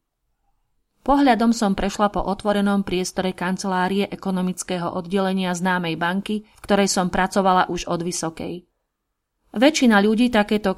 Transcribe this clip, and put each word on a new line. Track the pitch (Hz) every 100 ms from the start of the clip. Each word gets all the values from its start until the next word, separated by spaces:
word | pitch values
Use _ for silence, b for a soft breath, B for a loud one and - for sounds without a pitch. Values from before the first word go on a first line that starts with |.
| _ _ _ _ _ _ _ _ _ _
Pohľadom | - 277 285 220 233
som | 226 202
prešla | 196 202 - 208
po | 180
otvorenom | 180 196 214 202 202 202 196
priestore | 180 185 - 185
kancelárie | 185 175 185 196 185 180 196 202
ekonomického | 185 190 185 185 185 - 180 170
oddelenia | 185 170 196 190 190 185
známej | 175 185 180 170 160
banky, | 170 190 202 214 -
v | _
ktorej | - 202 196
som | - 180
pracovala | 185 185 202 190 185 -
už | 170 -
od | 175 170
vysokej. | 170 160 160 170 175 - _ _ _ _ _ _ _ _ 214
Väčšina | 269 311 247 208
ľudí | 208 220 247
takéto | 226 208 214 202